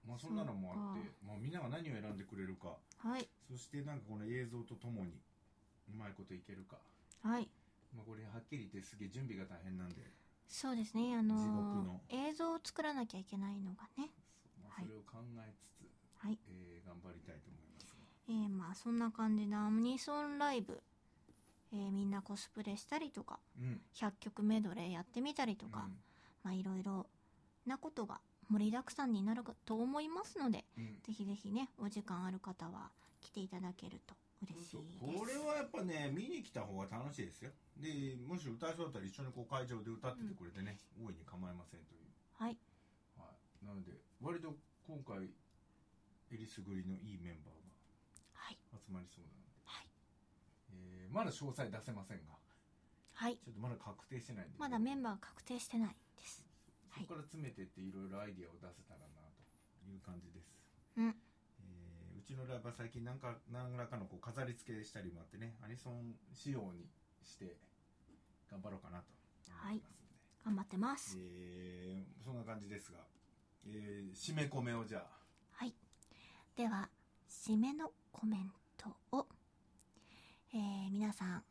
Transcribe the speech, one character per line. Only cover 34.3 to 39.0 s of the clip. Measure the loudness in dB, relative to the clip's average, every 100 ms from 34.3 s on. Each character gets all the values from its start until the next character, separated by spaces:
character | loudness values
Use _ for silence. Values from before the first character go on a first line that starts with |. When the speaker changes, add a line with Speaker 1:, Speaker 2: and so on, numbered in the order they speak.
| -10
Speaker 2:
嬉 | -8
し | -6
い |
で |
す。 | -6
Speaker 1:
そ | -8
う | -8 -4
そ | 0 2
う。 |
こ |
れ | 2 2
は | 4
や | 2
っ | 2
ぱ | 2
ね、 | 2 2 2
見 | 2 0
に | -2
来 | -2
た | -4
方 | -2 -2
が | -2
楽 | -2 -2
し | -2
い |
で | -4
す | -6
よ。 | -10 -12 -18 -6
で、 | -2 0 0 0 -2
も | -2
し | -2
歌 | 0 0
え |
そ | 0
う |
だ | -2
っ |
た |
ら | -2